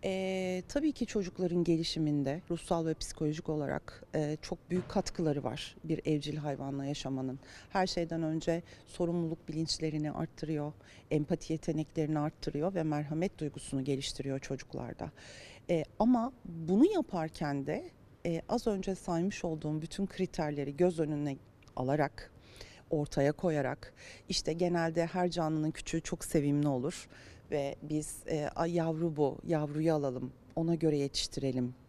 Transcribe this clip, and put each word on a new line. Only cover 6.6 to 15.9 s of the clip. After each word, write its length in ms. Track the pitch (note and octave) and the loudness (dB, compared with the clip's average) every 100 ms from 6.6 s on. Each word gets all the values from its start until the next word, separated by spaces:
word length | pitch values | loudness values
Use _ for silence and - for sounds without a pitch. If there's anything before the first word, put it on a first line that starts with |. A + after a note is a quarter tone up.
| C#3 C#3 | -4 -4
yaşamanın. 540 | C#3 C#3+ C3+ C3+ C3 C3 - - - | -4 -4 -2 -4 -4 -6 -12 -20 -4
Her 160 | G3 F#3 | 0 2
şeyden 360 | F3+ E3 E3 | 0 -2 -2
önce 400 | D#3+ D#3+ D#3 E3 - - - | 0 0 0 -2 -2 -18 -18
sorumluluk 640 | - E3+ F3 E3 E3 - | -2 0 2 0 -4 -6
bilinçlerini 640 | D#3 D#3+ - D#3+ D3+ D3+ | -4 -2 0 0 0 -2
arttırıyor, 600 | - E3 - D#3 D3+ D3 D3+ - - - | -2 -4 -4 -4 -2 -4 -8 -18 -20 0
empati 420 | D3+ D3 D#3+ - | 0 2 0 0
yeteneklerini 680 | D#3+ - D#3 D3+ - D3+ D#3 | -4 0 -2 -2 0 0 2
arttırıyor 560 | D3 - - D3 E3 | 0 -2 -6 -2 0
ve 80 | F#3+ | 0
merhamet 560 | D#3+ D3 D3 D#3+ F#3 - | 0 0 -2 0 -2 -2
duygusunu 460 | D3+ C#3 - C#3 | -6 -6 -4 -4
geliştiriyor 540 | C3 C3+ C3+ - C#3 C3+ | 0 -2 -2 -6 -4 -4
çocuklarda. 720 | - C3+ - - A#2+ - E3 - - - - - - | -4 -8 -6 -8 -8 -6 -10 -10 -18 -18 -18 -20 0
E, 140 | E3+ D3+ | 0 0